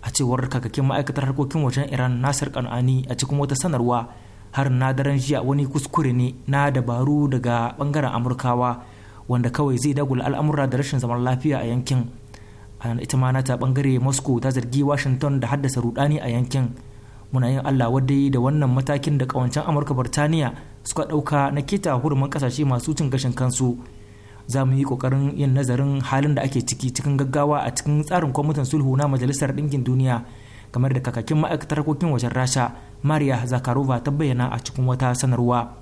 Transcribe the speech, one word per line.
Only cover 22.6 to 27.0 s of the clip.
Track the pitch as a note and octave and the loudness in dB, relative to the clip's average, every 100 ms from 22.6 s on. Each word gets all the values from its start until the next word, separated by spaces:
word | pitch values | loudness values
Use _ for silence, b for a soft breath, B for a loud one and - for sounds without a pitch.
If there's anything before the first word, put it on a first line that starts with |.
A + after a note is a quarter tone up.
masu | C#3+ B2 C#3 D#3 | 0 0 0 -2
cin | D3 | 0
gashin | C3 B2+ | 0 -2
kansu. | B2 B2+ B2 C3 A#2+ B B B B B B - | 0 0 0 -2 -2 B B B B B B -4
Za | B2+ | 0
mu | C3 | 2
yi | C3+ | 2
kokarin | C3+ B2+ C3 C3+ C#3 C#3 | 2 0 0 2 0 0
yin | C#3 | 2
nazarin | C3 B2+ B2 C#3 C#3 | 2 2 2 2 0
halin | B2+ C3+ C#3+ | 0 0 2
da | C#3 | 2
ake | C#3 C3 | 0 -2
ciki | - - C3 | -2 -2 -4
cikin | - | -2